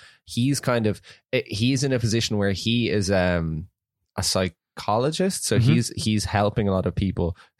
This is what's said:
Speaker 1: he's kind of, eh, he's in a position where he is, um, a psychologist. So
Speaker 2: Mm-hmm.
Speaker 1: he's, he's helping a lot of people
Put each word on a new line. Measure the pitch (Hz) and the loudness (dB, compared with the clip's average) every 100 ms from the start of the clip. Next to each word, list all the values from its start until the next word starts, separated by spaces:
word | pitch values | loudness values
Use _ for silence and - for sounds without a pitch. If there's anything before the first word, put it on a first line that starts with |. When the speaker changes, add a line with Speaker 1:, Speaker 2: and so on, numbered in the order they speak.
| - _ | -20 _
Speaker 1:
he's | - - 127 139 | -10 -2 0 0
kind | - 120 107 | 0 0 0
of, | 98 - - - | -2 -8 -20 -4
eh, | 127 - | -4 -2
he's | 101 120 135 | -2 0 2
in | 139 | 0
a | 127 | 0
position | 113 113 - 104 | 2 0 0 0
where | 101 | 0
he | 95 113 120 113 | 0 0 0 0
is, | 101 92 | 0 2
um, | 98 90 87 82 80 - _ _ _ _ - | 2 4 2 -2 -6 -10 _ _ _ _ -6
a | |
psychologist. | 92 95 92 - _ - - 107 135 160 185 - | -2 0 -2 -4 _ -10 -2 0 0 -2 -2 -2
So | - 202 | -2 2
Speaker 2:
Mm-hmm. | 120 | 4
Speaker 1:
he's, | 120 117 | 4 0
he's | - - 107 | -4 0 0
helping | - 104 104 110 101 | 0 0 0 0 0
a | |
lot | 95 90 | 0 -2
of | |
people | - 95 90 85 - - - | -2 -2 0 -2 -4 -12 -18